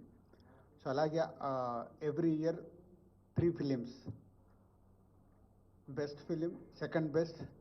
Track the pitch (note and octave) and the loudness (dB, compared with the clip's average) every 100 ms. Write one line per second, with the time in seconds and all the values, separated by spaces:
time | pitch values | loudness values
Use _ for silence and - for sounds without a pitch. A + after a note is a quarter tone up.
0 | - - - - - - - - D3+ C3+ | -10 -20 -20 -20 -20 -20 -20 -8 -2 2
1 | D#3 D#3+ D#3+ - C#3 C3 B2 A#2 - - | 2 2 0 -2 -2 0 0 -2 -6 -4
2 | D3+ C#3+ E3 D#3 D#3+ E3 - - - - | -2 2 4 4 2 0 -6 -16 -20 -20
3 | - - - - E3+ E3 C#3+ B2+ - - | -20 -20 -4 2 2 4 2 0 -2 -8
4 | - - - - - - - - - - | -12 -12 -16 -20 -20 -20 -20 -20 -20 -20
5 | - - - - - - - - - C3+ | -20 -20 -20 -20 -20 -20 -20 -20 -8 -4
6 | C#3+ - - E3 E3+ G3 - - D3 E3 | -4 -4 -4 -2 -2 -4 -10 -8 -2 0
7 | D#3 D3+ E3 - C#3 - | 2 2 0 -2 -12 -6